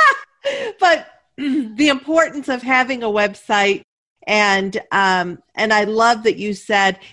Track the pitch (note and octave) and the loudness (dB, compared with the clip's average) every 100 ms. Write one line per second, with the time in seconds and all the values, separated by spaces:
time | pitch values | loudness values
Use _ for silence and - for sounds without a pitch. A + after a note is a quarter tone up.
0 | D5+ C#5 - _ C#5 C5+ A#4+ G4+ F4+ D#4 | 2 2 -6 _ -8 -6 -8 0 2 2
1 | - _ _ - C#4 C#4+ A3+ G#3+ D4 C4+ | -2 _ _ -10 -4 -4 -4 -2 0 0
2 | C4+ D#4+ D#4+ D4 C4+ B3 B3 B3+ B3+ C4 | 0 0 0 -2 -6 -6 0 0 0 -4
3 | A3+ G#3 G#3 G3+ - G#3 G3+ G3 - _ | -4 -2 -2 -4 -2 0 2 -2 -6 _
4 | _ _ - G#3+ G#3 G3 G3 G#3+ - G3 | _ _ -2 2 2 2 0 -6 -4 0
5 | G3 F#3 F3+ E3+ _ - G#3+ G#3+ G#3 A3 | 2 2 -2 -8 _ -4 0 2 0 2
6 | A#3 A#3 A3 G3+ G#3 G3+ - G#3 G3 F#3+ | 2 2 0 -2 -4 -8 -2 0 2 0
7 | - | -10